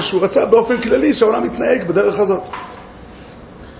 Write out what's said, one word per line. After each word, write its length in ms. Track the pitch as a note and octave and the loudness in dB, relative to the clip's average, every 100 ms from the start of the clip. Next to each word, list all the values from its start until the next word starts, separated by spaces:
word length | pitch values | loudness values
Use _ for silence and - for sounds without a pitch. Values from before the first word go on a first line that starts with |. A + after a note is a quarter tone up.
שהוא 200 | D#3+ F#3 | -2 0
רצה 240 | F#3+ A3 G#3 | 0 2 4
באופן 360 | A3+ A3+ B3 | 4 2 -2
כללי 320 | A3+ B3+ D4+ | 0 2 2
שהעולם 320 | C4 G#3+ - E3+ | 2 2 2 -2
יתנהג 380 | - - B3+ | -4 0 0
בדרך 360 | F3 E3+ G#3 G3+ | 0 0 0 0
הזאת. 240 | G3 F#3 - - - - - - - - - - - - - - | 0 -2 -4 -14 -16 -18 -20 -20 -20 -20 -20 -20 -20 -20 -20 -20